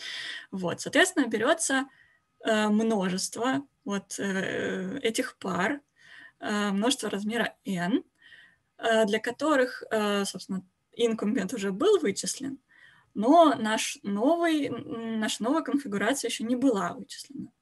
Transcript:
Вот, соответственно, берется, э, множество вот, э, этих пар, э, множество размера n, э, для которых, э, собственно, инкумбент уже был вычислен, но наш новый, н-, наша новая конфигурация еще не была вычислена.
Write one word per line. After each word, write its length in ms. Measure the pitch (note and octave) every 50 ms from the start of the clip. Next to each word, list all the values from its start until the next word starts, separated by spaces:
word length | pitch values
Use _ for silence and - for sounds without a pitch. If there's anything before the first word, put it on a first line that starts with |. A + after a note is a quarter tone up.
| - - - - - - - - - -
Вот, 300 | G3+ F#3+ F3+ E3+ E3+ -
соответственно, 460 | - F3 - C#4+ F#4 - - D#4 B3+
берется, 600 | A3+ A3+ G3+ A3 C#4+ E4+ E4 - - C4+ C4 C4+ - - _ _ _ _ _ _ _ _ _ -
э, 240 | A#3 A3 G#3+ G#3+ G#3+
множество 960 | G#3 G#3+ A3+ A3+ A3+ G3 F#3 F#3+ F3+ F#3+ - - - A3 A#3 C4 C4 C#4 C#4+ - _ _ _
вот, 340 | C#3+ G3+ G3 F#3 - - -
э, 800 | - G3 F#3+ F#3+ - - - - G3 F#3+ F#3+ F#3+ F#3 F#3 C4+ C#4+ -
этих 340 | A3+ A3+ - - - - _
пар, 420 | - F#3+ F3+ F3+ F#3 A3+ D4 C#4+ - _ _ _ - - - - - - _ _
э, 300 | - - G#3 G#3 G#3 G#3
множество 380 | G3 G3 A3 B3+ C#4 - A3+ G#3
размера 440 | G#3+ G3 G#3 G#3 A#3 A#3+ G3+ - - _ _
n, 380 | G3+ F#3+ E3+ F3 F#3 B3 F#4+ - - _ _ _ - - - - - _ _ _ _ _ -
э, 260 | - A3+ A3+ A3 A3
для 120 | G3+ G#3+ A3
которых, 640 | - A#3+ A#3+ - C#4+ D#4+ D4+ C4 B3 B3+ - - - -
э, 340 | - G#3+ G#3 G#3 G3+ G3+ G3
собственно, 380 | G3 - F#3 - - F#3+ F#3 - _ _ _ _ _ _
инкумбент 600 | - A#3 A3+ A3 A3 G3+ G#3 A3 C#4+ - - C4+
уже 180 | G#3+ G3 G3+
был 280 | F#3+ G#3 D4+ G#4+ G#4 F4
вычислен, 600 | D4+ G3+ G3 - - F#3 - - B3+ C4+ C4+ - _ _ _ - - - - _ _ _ _
но 400 | G3+ G#3 B3+ E4 F4 E4 D4 A#3
наш 440 | A3+ G#3+ G#3+ A3 C4+ - - - - -
новый, 640 | G3+ G3+ G3+ A#3 D4 E4+ E4+ E4+ E4 D#4 D4 C#4
н-, 500 | - B3 A3+ - - A#3 A3+ A3+ A3+ A3+ A3
наша 240 | G#3+ G#3+ - - G#3
новая 200 | A#3+ D4+ D#4+ -
конфигурация 640 | C4 - C#4+ - G3+ G3+ G3 G#3 A3+ C#4 - - A#3
еще 160 | - - A3
не 100 | A3+ B3+
была 360 | A#3+ C4+ C4+ A3 F#3+ F3 E3+ -
вычислена. 560 | - - - - - - - - - F#3+ - _ _